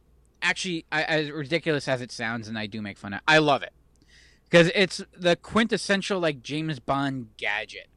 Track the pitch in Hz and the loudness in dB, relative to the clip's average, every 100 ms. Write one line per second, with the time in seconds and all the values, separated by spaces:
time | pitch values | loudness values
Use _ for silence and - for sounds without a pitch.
0 | _ _ _ _ 170 180 190 165 - 151 | _ _ _ _ -2 -2 -4 -6 -4 -2
1 | 156 156 147 151 135 160 160 147 - 131 | 0 0 -2 -6 -4 -2 0 -2 0 -4
2 | 123 - 113 120 107 113 107 110 104 98 | -4 -6 -4 -4 -6 -8 -6 -8 -10 -10
3 | 101 98 - 156 151 131 90 - _ _ | -10 -4 4 6 6 2 0 -14 _ _
4 | _ _ _ _ _ 170 170 190 185 - | _ _ _ _ _ 6 6 4 0 -2
5 | 190 - 175 175 - 214 226 196 - 196 | -14 -2 0 0 0 0 2 0 0 -2
6 | - 196 170 143 117 147 160 139 - 139 | 0 0 0 -2 -6 -6 -4 -6 -2 -2
7 | 139 135 113 - 110 104 110 98 90 | 0 -4 -10 -6 -4 -2 -4 -12 -18